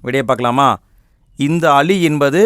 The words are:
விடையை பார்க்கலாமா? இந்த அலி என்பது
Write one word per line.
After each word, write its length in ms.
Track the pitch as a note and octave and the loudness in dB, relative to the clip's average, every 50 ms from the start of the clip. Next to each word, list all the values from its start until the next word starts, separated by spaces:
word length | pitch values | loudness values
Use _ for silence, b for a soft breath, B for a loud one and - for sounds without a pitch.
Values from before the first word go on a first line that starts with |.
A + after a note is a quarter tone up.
| - | -8
விடையை 220 | B2 B2 C3+ C3 | -4 -4 -4 -2
பார்க்கலாமா? 420 | A2 C3 A#2+ B2 A#2+ A#2+ C3 C#3 C3+ G#2+ - _ _ _ _ _ _ _ _ _ _ _ _ | -2 -4 -2 -2 -2 0 2 2 0 0 -2 _ _ _ _ _ _ _ _ _ _ _ _
இந்த 260 | C3+ C#3+ D#3+ E3+ E3 D#3+ C#3+ | -4 -2 -2 0 0 2 2
அலி 220 | C#3 C#3+ E3 G3 G3 F3 | 2 2 2 0 0 0
என்பது 380 | D#3+ D3+ D3 C#3+ C#3 C3+ F3 G#3 | -2 0 0 -2 0 2 2 0